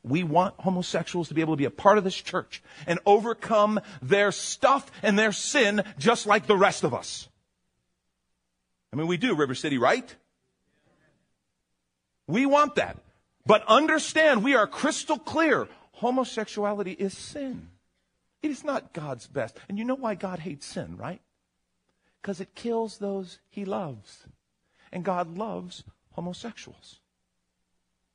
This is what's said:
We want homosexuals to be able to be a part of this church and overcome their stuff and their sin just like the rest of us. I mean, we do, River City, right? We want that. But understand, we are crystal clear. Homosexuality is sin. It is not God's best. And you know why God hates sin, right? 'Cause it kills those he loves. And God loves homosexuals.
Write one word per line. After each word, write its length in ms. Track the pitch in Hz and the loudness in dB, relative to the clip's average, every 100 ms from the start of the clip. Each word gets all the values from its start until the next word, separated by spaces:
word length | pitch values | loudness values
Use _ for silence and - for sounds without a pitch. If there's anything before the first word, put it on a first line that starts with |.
We 200 | 120 156 | -2 -2
want 300 | 170 160 190 - | 2 2 2 0
homosexuals 680 | 185 180 175 170 170 175 160 | -2 -2 -2 -4 -4 -4 -4
to 60 | |
be 60 | 156 | -2
able 140 | 156 | 0
to 40 | 151 | 0
be 60 | |
a 60 | 131 | -2
part 260 | - 196 214 | 2 4 6
of 80 | |
this 100 | 185 | 2
church 480 | - - - - - - - 165 | -4 -6 -6 -6 -14 -20 -12 -4
and 120 | 170 202 | 0 6
overcome 760 | 208 226 220 - 220 208 214 - - | 4 4 -6 0 2 2 2 -4 -8
their 280 | 127 202 202 | 0 2 2
stuff 600 | - - - 262 262 - - | 0 -8 0 2 2 0 -4
and 160 | 208 202 | 0 2
their 140 | 220 | 2
sin 500 | - - 294 208 208 - - | 0 -2 2 2 2 -2 -2
just 300 | 165 226 208 | 2 2 4
like 200 | 208 160 | 2 4
the 120 | 196 | 4
rest 260 | 196 - | 4 4
of 80 | 156 | -2
us. 380 | 117 - - - _ _ _ _ _ _ _ _ _ _ _ _ _ _ _ - | -2 -8 -14 -16 _ _ _ _ _ _ _ _ _ _ _ _ _ _ _ -12
I 40 | 139 | -4
mean, 120 | 165 | -2
we 80 | 175 | 0
do, 180 | 247 | 0
River 200 | 156 139 | 2 0
City, 220 | 131 156 135 | 0 -2 2
right? 380 | 127 247 - - _ _ _ _ _ _ _ _ _ _ _ _ _ _ _ _ _ _ _ _ - | 4 2 -2 -18 _ _ _ _ _ _ _ _ _ _ _ _ _ _ _ _ _ _ _ _ -4
We 180 | 202 277 | 0 4
want 300 | 294 294 - | 4 4 0
that. 200 | 92 - _ _ _ _ | -4 -6 _ _ _ _
But 200 | - 208 - | 4 4 6
understand, 800 | 233 311 311 - 311 311 233 | 4 6 2 0 4 4 4
we 100 | 247 | 4
are 120 | 254 202 | 4 2
crystal 520 | - 233 - - 294 | 0 -2 -2 -2 -4
clear. 500 | - 294 320 180 104 - _ | -2 0 2 2 -2 -10 _
Homosexuality 1000 | - 240 262 247 226 208 208 208 208 190 | -6 -2 0 -2 -4 -6 -4 -4 -4 -6
is 240 | - 196 - | -4 -6 -6
sin. 520 | - 294 269 240 80 _ _ _ _ _ _ _ | -14 -10 -10 -10 -14 _ _ _ _ _ _ _
It 80 | 302 | -6
is 120 | 262 | -6
not 300 | 294 269 - | -6 -6 -6
God's 340 | 170 151 123 - | -12 -10 -10 -10
best. 320 | 143 110 - - | -8 -8 -10 -12
And 80 | 202 | -8
you 80 | |
know 120 | 240 269 | -4 -4
why 180 | 240 | -4
God 240 | 190 190 175 | -6 -8 -8
hates 280 | 170 143 - | -10 -12 -12
sin, 300 | 185 87 92 | -12 -10 -10
right? 240 | 123 185 _ _ _ _ _ _ _ _ _ _ | -12 -14 _ _ _ _ _ _ _ _ _ _
'Cause 180 | - 185 | -10 -10
it 140 | 190 | -10
kills 440 | - 233 226 220 - | -10 -4 -2 -4 -6
those 400 | 202 196 180 - _ | -6 -6 -8 -16 _
he 160 | - | -10
loves. 600 | 196 208 165 113 - - - _ _ _ _ _ - | -6 -6 -6 -10 -16 -20 -20 _ _ _ _ _ -14
And 120 | 180 | -8
God 320 | 170 180 170 170 | -4 -2 -2 -6
loves 460 | 214 180 180 - - - _ | -8 -8 -12 -16 -20 -20 _
homosexuals. 880 | - 180 180 233 - - - - - _ _ _ _ _ _ _ _ _ _ _ | -12 -10 -10 -14 -16 -20 -20 -20 -20 _ _ _ _ _ _ _ _ _ _ _